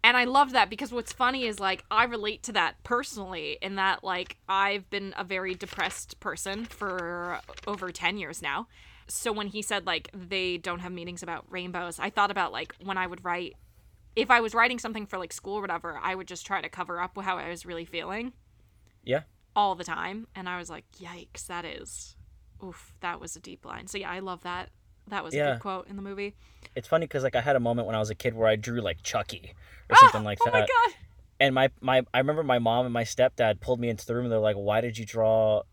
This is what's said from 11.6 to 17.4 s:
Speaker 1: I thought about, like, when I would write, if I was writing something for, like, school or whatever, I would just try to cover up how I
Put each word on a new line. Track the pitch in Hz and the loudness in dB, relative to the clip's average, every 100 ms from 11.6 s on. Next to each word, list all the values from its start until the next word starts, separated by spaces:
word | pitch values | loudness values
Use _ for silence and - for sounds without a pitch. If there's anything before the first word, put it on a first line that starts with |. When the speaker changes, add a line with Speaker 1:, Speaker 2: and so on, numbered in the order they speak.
| 180 180 175 165 | -8 -8 -8 -6
Speaker 1:
I | 202 | -4
thought | 214 202 | 2 2
about, | 196 170 | 2 -2
like, | 107 165 - | -2 -8 -12
when | 190 185 | -6 -4
I | 180 | -4
would | 180 185 | -6 -6
write, | 175 175 - - _ - _ - - | -4 -6 -12 -20 _ -20 _ -4 -2
if | 226 | 4
I | 240 | 4
was | 226 | 4
writing | 233 240 247 | 2 2 2
something | 220 220 202 | -6 -8 -8
for, | 190 | -8
like, | 175 | -8
school | - 202 208 | -10 -8 -6
or | |
whatever, | 196 165 170 147 | -4 -6 -6 -6
I | 180 190 | -6 -6
would | 180 | -10
just | 180 - | -14 -6
try | 196 | -4
to | 170 | -4
cover | - 175 175 | -8 -8 -6
up | 180 196 | -6 -6
how | 190 | -6
I | 180 | -4